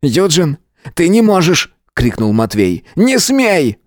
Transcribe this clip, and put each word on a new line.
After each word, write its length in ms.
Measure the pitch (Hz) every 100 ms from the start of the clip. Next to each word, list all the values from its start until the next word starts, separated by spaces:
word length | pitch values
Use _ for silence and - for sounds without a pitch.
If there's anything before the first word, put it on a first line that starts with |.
| 147
Юджин, 520 | 139 190 156 170 143 _ _ -
ты 140 | - 170
не 140 | 214
можешь! 520 | 220 196 165 175 - _ _
крикнул 380 | - 120 - 110
Матвей. 520 | 107 113 104 95 85 - -
Не 220 | 233 262
смей! 600 | - 269 240 190 131 104